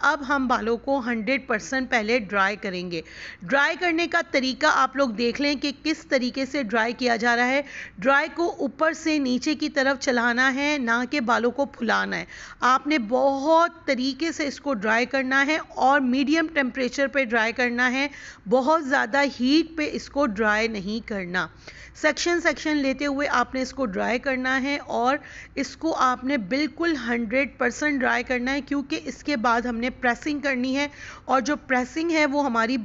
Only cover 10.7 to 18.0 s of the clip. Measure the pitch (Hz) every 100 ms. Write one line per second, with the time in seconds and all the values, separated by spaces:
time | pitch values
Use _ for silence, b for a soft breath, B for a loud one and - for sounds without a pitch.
10.7 | 294 233 233 247 294 233 226 240 240 277
11.7 | - 226 196 196 180 165 B B B 247
12.7 | 262 285 311 208 254 277 277 285 320 339
13.7 | 330 - 254 262 269 330 - 285 - 294
14.7 | 247 214 220 247 269 262 269 277 - -
15.7 | - 254 285 254 254 269 320 320 285 254
16.7 | 269 247 - 277 277 254 233 220 226 247
17.7 | 240 254 262